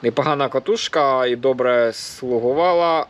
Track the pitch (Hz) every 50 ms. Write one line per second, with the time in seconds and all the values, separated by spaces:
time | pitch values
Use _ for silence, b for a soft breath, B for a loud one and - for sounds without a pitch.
0 | - 120 117 - 135 151 147 143 139 127 - 135 127 - 214 226 - - - 160
1 | 147 139 135 131 127 123 123 120 120 135 131 123 123 123 123 120 120 113 110 -
2 | - - - - - 127 123 117 113 123 135 151 170 185 175 170 170 170 165 160
3 | 139